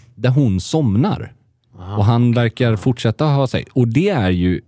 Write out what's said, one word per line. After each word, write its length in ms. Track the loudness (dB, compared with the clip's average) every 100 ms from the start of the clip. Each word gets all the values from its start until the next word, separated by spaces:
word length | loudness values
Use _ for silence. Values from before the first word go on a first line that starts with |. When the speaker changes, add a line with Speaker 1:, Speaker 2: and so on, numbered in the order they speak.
| _ -4
Speaker 1:
där 140 | 0
hon 300 | 2 2 0
somnar. 760 | -2 -2 0 0 0 -2 -8 -18 _ _ _ -20
Speaker 2:
Aha. 180 | -8 -2
Speaker 1:
Och 80 | 2
han 280 | 2 2
verkar 420 | 2 0 0 0 0
fortsätta 500 | -2 -2 -2 0 0
ha 220 | 0 0
sex. 240 | -4 -4
Och 140 | -2 0
det 220 | 2 0
är 200 | 0 0
ju, 320 | 0 0 -2